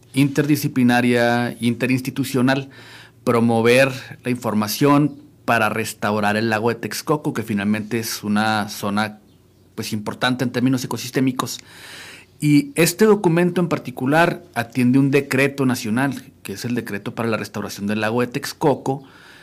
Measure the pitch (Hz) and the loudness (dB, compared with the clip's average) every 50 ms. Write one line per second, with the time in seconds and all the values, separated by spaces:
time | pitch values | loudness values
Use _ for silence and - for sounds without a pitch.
0 | _ _ - 135 143 139 139 156 147 143 151 143 - 151 151 131 127 123 123 123 | _ _ 0 2 2 2 2 0 2 2 2 0 0 -2 0 2 4 4 4 4
1 | 120 123 120 120 120 120 120 120 120 120 - - 113 120 117 113 131 123 131 127 | 4 4 4 4 4 4 2 2 0 -2 -4 -2 -2 -2 -2 0 0 0 0 -2
2 | 123 - - - 127 - - 127 123 135 135 139 135 - - - - - - - | -2 -4 -4 -4 -4 -2 0 2 2 2 2 0 -2 -8 -16 -20 -20 -20 -20 -20
3 | - - _ _ - 123 117 117 113 117 113 113 113 117 120 127 135 135 127 - | -20 -20 _ _ -2 0 2 4 4 2 2 4 4 6 6 6 6 4 0 -6
4 | - - - - - 123 127 123 - 113 104 - 214 - - - 147 143 143 143 | -12 -16 -16 -10 -6 -4 -4 -4 -2 -2 -2 0 -2 -2 0 2 4 4 6 6
5 | 151 143 - - - - _ _ - - 117 113 110 107 107 110 110 - - - | 4 2 -2 -6 -20 -20 _ _ -2 0 2 2 2 0 0 -2 -6 -6 -6 -4
6 | - 104 104 107 104 104 104 107 113 113 110 107 110 117 113 113 - 107 - - | -2 -2 0 0 0 0 0 0 0 0 0 0 0 0 -2 -2 -6 -8 -8 -6
7 | - - 151 151 - 156 120 117 104 - 110 101 98 104 107 110 107 104 117 113 | -2 -2 -2 -2 -2 -4 -6 -4 -4 -4 -2 -2 0 0 0 -2 -2 -4 -6 -6
8 | 113 113 - - - 104 104 107 110 110 110 107 104 104 - - 107 101 101 104 | -4 -6 -8 -8 -4 -2 -2 0 0 0 0 -2 -2 -4 -8 -8 -6 -4 -2 -2
9 | 110 107 - - _ _ _ _ _ _ _ _ _ _ - - 107 - 113 107 | -2 -4 -6 -12 _ _ _ _ _ _ _ _ _ _ -12 -12 -10 -8 -8 -8
10 | 104 110 107 - - 127 127 123 135 123 123 123 120 131 135 120 - - 120 117 | -8 -8 -6 -2 -2 -2 0 0 -2 -4 -2 0 0 0 0 0 -2 -6 -8 -8
11 | - 123 - 143 131 131 127 - 127 123 - - - - - - - - - - | -8 -4 -2 -2 0 0 -2 -4 -6 -6 -8 -12 -16 -20 -20 -20 -20 -20 -20 -18
12 | - - - - - _ _ - 151 147 147 143 143 - - 156 170 165 - - | -20 -20 -20 -20 -20 _ _ -2 2 4 4 4 4 2 0 0 0 2 2 4
13 | 220 220 208 208 208 175 160 170 180 175 175 180 175 151 156 - - - 123 - | 6 6 6 4 4 2 2 4 2 2 2 0 0 0 -2 -4 -6 -8 -8 -6
14 | 131 131 151 165 170 165 - - - - - 117 117 - - 131 123 123 127 139 | -2 0 2 4 2 2 0 -4 -10 -10 -6 -6 -6 -4 -2 0 2 4 4 4
15 | 139 139 135 143 139 - - 127 139 139 139 143 135 127 120 - - 107 107 127 | 4 4 2 0 0 0 0 0 0 0 0 0 -2 -2 -2 -2 -4 -4 -2 -2
16 | 139 139 123 - - - - _ - - 95 92 - 110 123 117 - - 101 98 | -2 -2 -4 -6 -12 -18 -20 _ -14 -12 -12 -8 -6 -6 -4 -4 -6 -6 -8 -8
17 | - 104 - - 113 113 110 101 101 - - 107 101 95 - - 101 101 107 107 | -8 -8 -6 -4 -4 -2 -2 -4 -4 -8 -10 -10 -10 -10 -8 -6 -4 -4 -2 -2
18 | 107 110 113 123 123 120 - 139 - - - - - 151 127 127 - - 135 143 | -2 -2 0 0 -2 -2 -4 -8 -8 -8 -6 -2 0 0 0 0 -2 -6 -6 -6
19 | - - - - - - - - | -8 -16 -20 -20 -20 -20 -20 -20